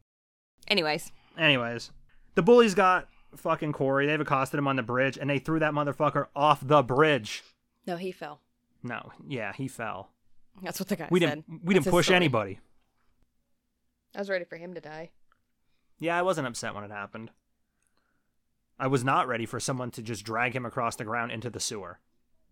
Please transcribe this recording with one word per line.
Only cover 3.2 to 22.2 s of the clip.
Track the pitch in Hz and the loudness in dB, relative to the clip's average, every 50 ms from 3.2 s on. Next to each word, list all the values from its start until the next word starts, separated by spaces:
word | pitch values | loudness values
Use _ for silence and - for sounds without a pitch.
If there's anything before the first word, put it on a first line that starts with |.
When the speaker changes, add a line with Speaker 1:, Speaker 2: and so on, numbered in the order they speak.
| - - - | -20 -20 -20
Speaker 2:
fucking | - - 170 160 - 160 151 | -8 -2 -2 -2 0 -2 -4
Corey. | 143 - 139 135 135 139 139 | -2 0 0 2 2 2 2
They've | 147 151 151 | 2 0 0
accosted | 147 127 143 135 135 - - 147 | 0 0 0 0 0 0 -2 -2
him | 143 139 | 0 0
on | 135 | 0
the | 131 | 0
bridge, | 117 113 120 127 135 135 123 - | -2 -2 0 0 0 0 -2 -4
and | 143 139 | -2 -2
they | 143 135 | -2 -2
threw | - 160 160 160 | -2 -2 0 0
that | 156 151 | 0 0
motherfucker | 147 147 147 143 131 - 151 143 - 147 - - _ | 0 0 -2 -2 0 0 0 0 0 0 -4 -4 _
off | 143 143 151 143 - 139 | 2 4 4 4 4 4
the | 131 151 147 | 4 6 6
bridge. | 127 110 123 135 156 156 147 123 107 - - - - - _ _ _ _ _ _ _ | 6 4 4 4 4 4 4 2 -2 -6 -10 -12 -14 -18 _ _ _ _ _ _ _
Speaker 1:
No, | 190 175 | -8 -8
he | 170 190 185 | -6 -6 -8
fell. | 175 - 165 147 147 - _ _ _ _ _ _ _ _ | -10 -10 -12 -14 -14 -18 _ _ _ _ _ _ _ _
Speaker 2:
No, | - 120 117 107 - - - - - | -12 -10 -10 -10 -10 -14 -18 -20 -12
yeah, | 151 139 117 107 98 | -10 -8 -8 -8 -8
he | 98 - 131 131 | -8 -8 -8 -10
fell. | - - 113 107 95 92 101 - _ _ _ _ - - - _ _ - | -8 -8 -8 -8 -8 -10 -14 -16 _ _ _ _ -20 -20 -20 _ _ -10
Speaker 1:
That's | 185 170 - - | -8 -8 -6 -6
what | 185 - | -6 -4
the | 196 | -4
guy | 165 156 - | -6 -2 0
Speaker 2:
We | 175 185 | 2 4
Speaker 1:
said. | 170 156 | 4 2
Speaker 2:
didn't, | 147 156 - - | 0 -4 -10 -14
we | 165 | -16
Speaker 1:
That's | - 170 | -8 0
Speaker 2:
didn't | 170 202 180 139 | 2 2 4 4
Speaker 1:
his | 185 | 6
Speaker 2:
push | 175 175 160 | 4 4 6
Speaker 1:
story. | - 185 | 6 4
Speaker 2:
anybody. | 180 175 147 123 110 101 95 95 - - _ _ _ _ _ _ _ _ _ _ _ _ _ _ _ _ _ _ _ _ _ _ _ _ _ _ _ _ _ - | 4 4 4 2 2 0 -2 -6 -12 -16 _ _ _ _ _ _ _ _ _ _ _ _ _ _ _ _ _ _ _ _ _ _ _ _ _ _ _ _ _ -12
Speaker 1:
I | 202 | -10
was | 202 196 | -6 -4
ready | 190 180 170 | -4 -4 -4
for | - 175 | -8 -12
him | 165 170 180 180 | -14 -14 -14 -14
to | 165 | -14
die. | 143 147 156 156 165 - _ _ _ _ _ _ _ _ _ _ _ _ _ _ _ _ _ _ | -14 -14 -14 -14 -14 -16 _ _ _ _ _ _ _ _ _ _ _ _ _ _ _ _ _ _
Speaker 2:
Yeah, | 147 165 170 175 | -4 -2 0 0
I | |
wasn't | 180 190 180 156 135 | 0 0 0 0 -2
upset | 123 113 - 120 110 107 | -4 -6 -8 -8 -8 -8
when | 101 104 | -10 -12
it | 101 | -10
happened. | 104 101 101 101 - 113 113 117 - _ _ _ _ _ _ _ _ _ _ _ _ _ _ _ _ _ _ _ _ _ _ _ _ _ _ _ _ - | -10 -10 -10 -10 -12 -14 -16 -16 -18 _ _ _ _ _ _ _ _ _ _ _ _ _ _ _ _ _ _ _ _ _ _ _ _ _ _ _ _ -4
I | 135 135 | 0 0
was | 139 123 120 | 0 2 2
not | 135 143 180 151 | 2 2 2 2
ready | 127 117 113 113 | 0 -2 -4 -4
for | - - 117 | -6 -6 -6
someone | - - 135 127 123 120 | -4 -4 -4 -4 -6 -8
to | - 123 | -10 -10
just | 110 113 117 98 101 | -8 -8 -8 -8 -8
drag | 110 110 117 123 127 113 | -6 -4 -2 -2 -2 -4
him | 131 120 | -6 -8
across | 113 - 131 120 117 - | -6 -4 -4 -4 -2 -4
the | - 123 | -6 -8
ground | 107 117 120 117 120 | -6 -6 -6 -6 -6
into | 120 113 110 120 | -8 -8 -10 -10
the | 104 101 | -8 -8
sewer. | - - 117 101 92 85 92 - _ _ _ _ | -8 -6 -8 -8 -12 -14 -16 -20 _ _ _ _